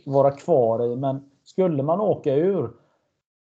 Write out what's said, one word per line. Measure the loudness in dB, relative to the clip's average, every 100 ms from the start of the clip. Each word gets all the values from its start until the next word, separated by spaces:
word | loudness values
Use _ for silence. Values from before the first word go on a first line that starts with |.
| -2
vara | 2 2
kvar | 0 0 2 2 0 -2
i. | -2
Men | -4 -6 -10 _
skulle | _ -2 0 0
man | -2 -2
åka | 0 -2 0 0
ur | 0 -2 -6 -10 _ _ _ _ _ _